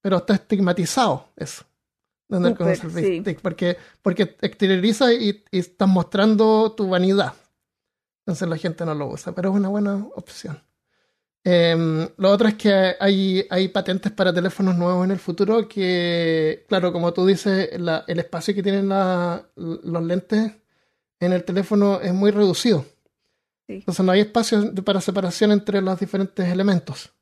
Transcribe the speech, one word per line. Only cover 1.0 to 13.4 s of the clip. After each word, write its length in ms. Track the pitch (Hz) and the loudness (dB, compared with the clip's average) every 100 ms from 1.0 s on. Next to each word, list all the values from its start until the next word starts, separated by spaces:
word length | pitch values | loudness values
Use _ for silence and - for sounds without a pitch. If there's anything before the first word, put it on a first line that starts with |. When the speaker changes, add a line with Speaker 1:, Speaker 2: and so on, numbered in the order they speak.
| 226 127 - - | 0 -2 -8 -14
Speaker 1:
eso, 280 | 135 - - _ _ _ _ _ _ | -12 -12 -20 _ _ _ _ _ _
de 80 | 190 | 0
andar 200 | 180 226 | 0 0
con 120 | 175 | 0
un 80 | 185 | -2
Speaker 2:
Súper, 140 | 170 | -4
Speaker 1:
selfie 180 | 170 196 170 | -4 -2 -2
Speaker 2:
sí. 40 | |
Speaker 1:
stick, 180 | 202 156 | -6 -6
porque, 360 | 190 165 175 175 - _ | -6 -2 -4 -4 -10 _
porque 360 | 202 180 185 _ | -4 0 -2 _
exterioriza 720 | 202 - 190 190 202 220 254 | -8 -2 0 2 2 2 2
y, 300 | 233 214 202 _ | 2 0 -4 _
y 80 | 190 | -4
estás 300 | 175 _ 196 | -4 _ 2
mostrando 840 | 185 170 202 214 214 220 214 220 | 2 0 0 2 4 4 4 2
tu 160 | 220 196 | 0 -2
vanidad. 460 | 185 185 196 135 - _ _ _ _ _ _ _ _ | 2 2 2 0 -6 _ _ _ _ _ _ _ _
Entonces 220 | - 165 175 | -8 -6 -4
la 80 | 160 | -4
gente 260 | 180 165 | -6 -6
no 100 | 165 | -6
lo 140 | 151 139 | -4 -6
usa, 260 | - - | -10 -10
pero 140 | 175 185 | -4 -2
es 60 | 196 | 0
una 120 | 196 | 0
buena 280 | 208 202 202 214 | -2 -2 -4 -8
opción. 480 | - - - 190 147 _ _ _ _ _ _ _ _ | -14 -18 -16 -14 -14 _ _ _ _ _ _ _ _
Em, 600 | - 175 170 165 165 156 160 - | 2 4 4 2 0 -2 -4 0
lo 120 | 190 | 2
otro 160 | 202 220 | 4 4
es 60 | 214 | 2
que 380 | 214 196 185 180 | 2 4 2 2
hay, 460 | 196 196 190 185 | 0 2 2 0